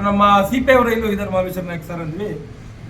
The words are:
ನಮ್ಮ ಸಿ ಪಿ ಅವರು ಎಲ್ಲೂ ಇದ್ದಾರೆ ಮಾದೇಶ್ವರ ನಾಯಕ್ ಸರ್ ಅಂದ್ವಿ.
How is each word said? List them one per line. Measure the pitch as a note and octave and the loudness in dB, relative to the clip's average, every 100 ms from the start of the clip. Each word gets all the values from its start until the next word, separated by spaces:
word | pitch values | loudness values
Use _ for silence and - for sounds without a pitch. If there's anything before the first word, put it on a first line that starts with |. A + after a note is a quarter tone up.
ನಮ್ಮ | G3+ G3+ G3+ G3 G3 | -2 2 4 4 4
ಸಿ | B3+ | 2
ಪಿ | C#4 | 4
ಅವರು | B3+ A#3 | 6 4
ಎಲ್ಲೂ | A3+ A3 | 0 -2
ಇದ್ದಾರೆ | G3 G3 | -2 -2
ಮಾದೇಶ್ವರ | F#3 F#3 F3+ | -2 -2 -4
ನಾಯಕ್ | F3 E3+ | -8 -8
ಸರ್ | - E3+ | -10 -10
ಅಂದ್ವಿ. | D#3+ E3+ G#3 D#3 - - - - - | -8 -8 -8 -8 -12 -16 -18 -18 -4